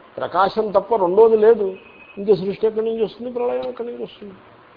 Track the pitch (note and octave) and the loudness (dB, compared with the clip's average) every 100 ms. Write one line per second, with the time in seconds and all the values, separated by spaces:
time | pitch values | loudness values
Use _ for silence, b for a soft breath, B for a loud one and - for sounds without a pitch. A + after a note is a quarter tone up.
0 | - - B2 E3+ G3 A3 G#3+ F#3+ F#3+ A3+ | -18 -10 -4 0 0 0 0 -2 0 0
1 | F3 G3 A3+ A3 G#3+ A3 F#3+ F#3 - - | 2 4 6 6 6 4 0 -6 -18 -20
2 | - - G3+ F3+ F#3+ F#3 A3 G#3+ A3+ A3+ | -20 -6 0 0 0 -2 -2 -2 -4 -2
3 | G#3 - B3 A#3+ A#3+ B3+ B3+ B3 A#3+ A#3+ | -4 -6 -10 -6 -4 -4 -6 -8 -12 -10
4 | A3 - G#3 F#3+ - - - | -14 -14 -20 -20 -20 -20 -20